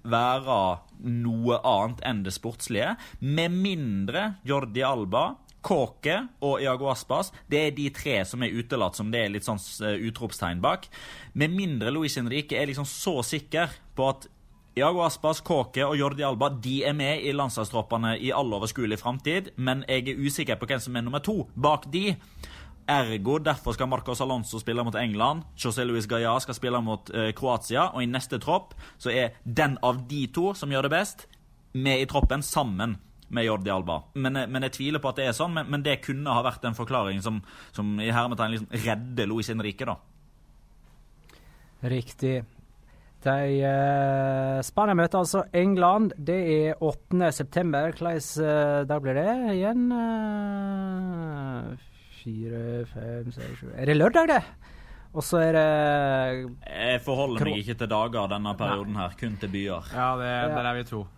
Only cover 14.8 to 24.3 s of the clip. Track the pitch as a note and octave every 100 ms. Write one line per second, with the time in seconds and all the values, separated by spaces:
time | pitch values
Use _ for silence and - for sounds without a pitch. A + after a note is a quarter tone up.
14.8 | C#3+ F3+ E3+ - D#3 D#3 - D#3+ A#2 C3
15.8 | C#3 D3 C#3+ C#3 C#3 A#2+ C#3+ C3+ B2 C3+
16.8 | C#3 D3 C#3 D3+ C3+ C#3+ C3+ A#2 G#2+ A#2
17.8 | G#2+ A2+ A2+ A2+ C3 C3+ C3 G2+ A2 -
18.8 | A2+ G#2+ A#2+ C3 D3+ F3 F#3+ - B2+ C3
19.8 | C#3 C3 B2+ C3+ C#3 C#3 D3 A2 A#2 C3+
20.8 | A#2+ B2 A#2+ C#3+ E3 G#3+ B2+ - C#3+ D3+
21.8 | C#3 D#3+ G3+ F3+ - - - - - -
22.8 | - C#3+ A#2+ A2 G2+ D3+ D#3 C#3 - G#2+
23.8 | C3 B2+ B2 B2 C3